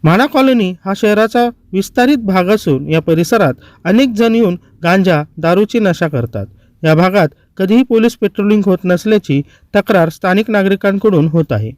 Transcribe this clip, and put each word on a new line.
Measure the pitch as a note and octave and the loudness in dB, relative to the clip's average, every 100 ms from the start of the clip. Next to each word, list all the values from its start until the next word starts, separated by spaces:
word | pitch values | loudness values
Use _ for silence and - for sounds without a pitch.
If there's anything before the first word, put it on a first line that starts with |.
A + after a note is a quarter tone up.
म्हाडा | D#3+ F3+ C#4+ | 2 2 0
कॉलनी | C#4+ C4 B3 F#3+ F3+ F#3+ | 0 0 0 -2 -6 -8
हा | G3 | -2
शहराचा | G#3+ G#3 A3+ A#3+ A#3+ | 0 0 0 0 -2
विस्तारित | - _ F#3 F#3+ - B3 C#4+ | -4 _ -6 -4 0 0 0
भाग | G#3+ F#3 F3+ | 0 -2 0
असून | G#3 - C3+ D3 | -2 0 -4 -2
या | D#3+ | -4
परिसरात | D#3 D#3+ E3+ A#3 D#3+ B2 - _ | 0 -2 0 0 0 -2 -12 _
अनेक | E3+ G#3 C4+ | -2 0 0
जण | G#3+ A#3 A3+ | 0 0 2
येऊन | G#3+ F3+ _ _ | 0 -2 _ _
गांजा, | E3+ F#3+ F#3 D#3 D3+ - | 0 0 2 0 -2 -4
दारूची | E3 F3+ G#3+ A#3+ | 0 0 0 0
नशा | G#3 E3 E3 | -2 -2 -2
करतात. | C#3+ A#2 G#2 G2 - _ _ | -4 -4 -6 -12 -16 _ _
या | D#3+ D#3+ | 0 2
भागात | F#3 G3 D#3 _ _ - | 2 2 0 _ _ -6
कधीही | F#3+ A3+ | 2 2
पोलीस | C4 A3+ A#3 - | 2 2 0 0
पेट्रोलिंग | G3+ - G3+ G#3+ G3 | -6 -2 0 2 2
होत | F#3 | -2
नसल्याची | F3+ F3+ G#3+ G#3+ - C#3 C#3+ _ _ G#3 | 0 -2 0 -2 0 -4 -4 _ _ -4
तक्रार | - G3+ E3 | 0 0 0
स्थानिक | - F#3 F#3+ A3 | -2 -2 -2 0
नागरिकांकडून | G#3+ F#3+ G3 G3+ G3 G#3+ F3+ D#3 | 0 0 0 -2 0 0 2 2
होत | E3 D#3 | 0 -2
आहे. | A2 A2 | -4 -6